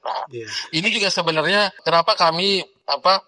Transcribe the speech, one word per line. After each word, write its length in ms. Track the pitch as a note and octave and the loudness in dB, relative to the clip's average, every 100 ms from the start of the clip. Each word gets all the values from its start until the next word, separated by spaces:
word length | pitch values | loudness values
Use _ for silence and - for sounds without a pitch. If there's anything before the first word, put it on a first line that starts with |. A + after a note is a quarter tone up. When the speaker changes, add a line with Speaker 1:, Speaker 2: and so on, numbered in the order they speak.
Speaker 1:
Nah, 240 | - - - | -8 -8 -8
Speaker 2:
Iya. 240 | A#2+ G#2+ - - D#3 | -12 -10 -10 -6 -2
Speaker 1:
ini 160 | G#3 | -2
juga 160 | A3 G3 | 0 -2
sebenarnya 640 | F#3 E3 D#3 D#3 G3+ G3 - | -2 -2 0 2 2 0 -2
kenapa 320 | E3 E3+ E3 | 0 2 2
kami, 480 | G#3 E3+ E3 G3 F#3+ D3+ _ | 2 2 2 0 -2 -4 _
apa, 400 | - C#3 F#3 F#3+ | -8 0 2 2